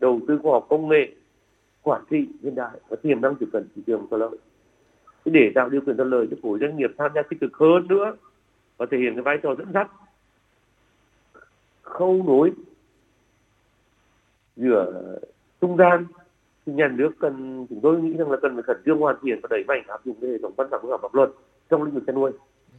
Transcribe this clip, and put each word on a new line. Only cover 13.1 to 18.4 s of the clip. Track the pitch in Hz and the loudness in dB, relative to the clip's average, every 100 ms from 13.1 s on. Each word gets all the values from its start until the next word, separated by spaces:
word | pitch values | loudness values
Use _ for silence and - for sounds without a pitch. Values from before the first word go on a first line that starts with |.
| _ _ _ _ _ _ _ _ _ _ _ _ _ _ - | _ _ _ _ _ _ _ _ _ _ _ _ _ _ -4
giữa | 123 107 90 92 92 92 - _ _ - | 2 2 0 -6 -14 -16 -18 _ _ -4
trung | 185 170 | -2 6
gian, | 180 175 170 - _ _ _ _ - | 6 6 0 -14 _ _ _ _ -8
thì | |
nhà | 143 143 | 0 0
nước | 123 156 156 | 2 -2 0
cần, | 156 135 131 131 123 | -4 -4 -10 -12 -12
chúng | 117 | 0
tôi | 147 165 | 2 2
nghĩ | 160 160 | 0 -2
rằng | 151 | -2
là | 135 | 0